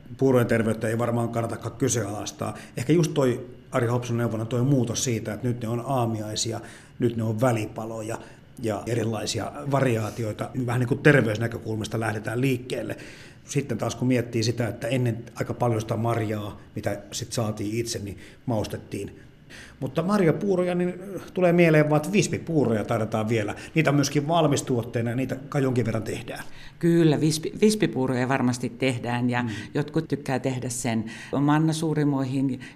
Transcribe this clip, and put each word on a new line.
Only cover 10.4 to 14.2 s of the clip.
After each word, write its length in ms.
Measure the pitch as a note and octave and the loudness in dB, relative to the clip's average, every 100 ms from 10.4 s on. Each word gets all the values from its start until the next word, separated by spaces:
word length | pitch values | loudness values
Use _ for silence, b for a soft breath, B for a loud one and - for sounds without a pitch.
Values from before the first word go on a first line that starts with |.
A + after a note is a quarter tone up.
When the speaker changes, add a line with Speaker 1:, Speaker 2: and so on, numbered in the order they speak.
| A2+ B2+ B2 | -6 -4 -2
Speaker 1:
Vähän 140 | B2 | 0
niin 80 | B2 | 0
kuin 140 | C#3+ | 4
terveysnäkökulmasta 1000 | D#3 C#3+ A2+ G#2+ A#2 A#2 A#2 A2 G#2+ A2+ | 6 6 4 0 -2 -4 -6 -4 -4 -4
lähdetään 400 | A2 G#2+ G#2+ A#2 | -2 -4 -4 0
liikkeelle. 560 | C3+ A#2+ - C3 A2 - B B B B - | 0 0 -4 -8 -6 -10 B B B B -6
Sitten 300 | C#3+ - G#2+ | -4 -2 -2
taas 160 | A2+ | -4
kun 140 | - B2 | -2 2
miettii 340 | B2 | 2